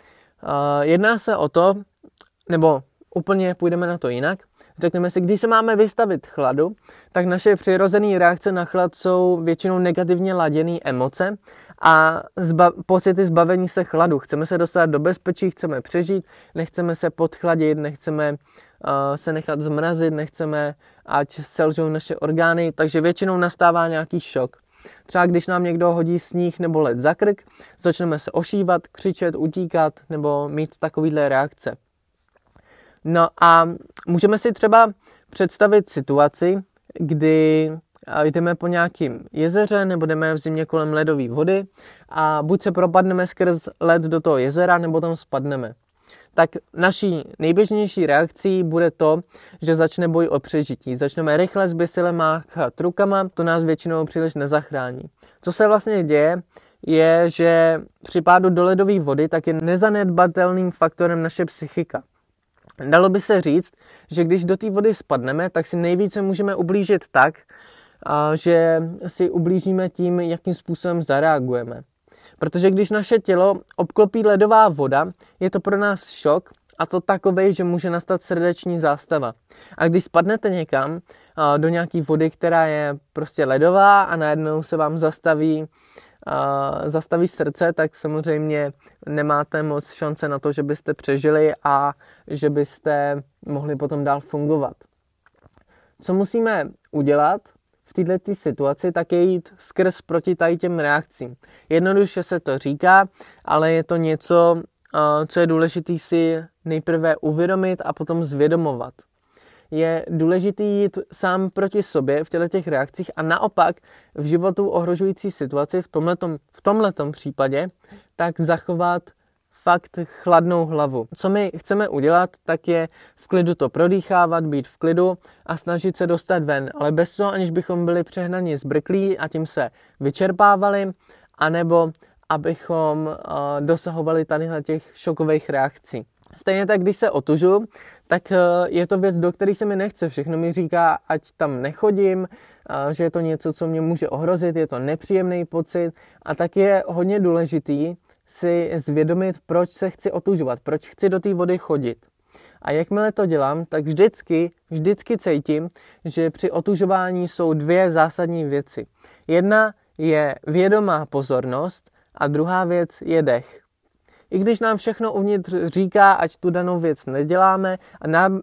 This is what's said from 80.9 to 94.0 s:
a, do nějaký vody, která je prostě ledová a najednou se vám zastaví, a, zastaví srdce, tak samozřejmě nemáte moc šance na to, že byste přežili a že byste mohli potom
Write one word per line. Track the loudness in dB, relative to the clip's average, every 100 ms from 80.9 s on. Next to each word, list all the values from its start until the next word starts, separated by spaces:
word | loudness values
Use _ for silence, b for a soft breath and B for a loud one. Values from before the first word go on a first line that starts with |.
| -8 b b b -2
a, | 2 2
do | 2
nějaký | 0 -2 -4
vody, | 0 0 0
která | 0 0 2 2
je | 0 -4 -8 _
prostě | -10 -8 -2
ledová | 0 4 4 6 8 6
a | 4 0
najednou | 0 0 -2 -4
se | -4 -2
vám | -2 0
zastaví, | -2 0 0 2 2 -2 -6 b b b b b -6
a, | -4 -2 -2 -4 -4
zastaví | -4 -6 -2 -2 -2
srdce, | -2 -6 0 -2
tak | 0 -4 -4
samozřejmě | -6 -4 -2 -2 -2 -2 -4 -8 b b -8
nemáte | -4 0 0 -2 -4
moc | -4 -4 -8
šance | -8 -8 -6 -6
na | -4
to, | -4
že | -4
byste | -4 -6 -6
přežili | -6 -4 -2 2 2 2 0
a | 0 2 0 -4 b b -12
že | -4 -2
byste | 0 -4 -4 -2 -2 -2 -4 -10 _ -8
mohli | -8 -6 -6
potom | -4 -4